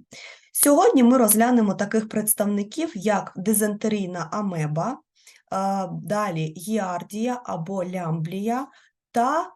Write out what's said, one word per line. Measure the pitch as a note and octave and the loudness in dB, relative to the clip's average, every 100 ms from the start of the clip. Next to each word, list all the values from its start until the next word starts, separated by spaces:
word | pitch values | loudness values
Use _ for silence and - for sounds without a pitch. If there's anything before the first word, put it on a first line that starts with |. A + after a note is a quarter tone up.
| - - - - _ | -14 -20 -20 -20 _
Сьогодні | - C#4+ C#4+ G#4+ C#4 | 2 6 6 6 6
ми | A#3+ B3+ | 6 6
розглянемо | A3 G#3+ A#3 B3 G#3 | 6 4 4 4 4
таких | G3 G3+ A3 G#3+ | 0 0 -2 -2
представників, | A3 G#3+ - G3+ G3+ G3+ - D#4+ G#3 | -2 -2 0 0 -2 -4 -4 -6 -4
як | G3+ F#3 E3 - | 0 0 -2 -4
дизентерійна | F#3 G#3 G#3 G#3 A3 G#3+ F#3 F3+ D#3+ | 0 2 0 -2 -2 -2 -4 -6 -8
амеба, | G3 G3+ F3 D3+ D3+ G3 | -6 -4 -4 -2 -2 -4
е, | C#4+ _ _ _ _ _ F#3+ G3 G3 F#3 | -6 _ _ _ _ _ -4 -2 -2 -4
далі | E3 D3+ G#3 G#3 D#3+ D#3+ D#3 | -8 -6 -4 -2 -2 -6 -8
гіардія | G#3 A3 F#3 F3 F3 G#3 A#3+ B3 - | -6 -4 -4 -6 -8 -6 -4 -4 -6
або | E3+ D#3+ G3 F3+ | -8 -6 -6 -6
лямблія | F#3 E3 E3 D#3+ F#3+ G#3 A#3+ C#4+ _ _ _ _ | -6 -4 -4 -4 -4 -4 -4 -6 _ _ _ _
та | - A#3+ D#4 F4+ | -2 0 0 -4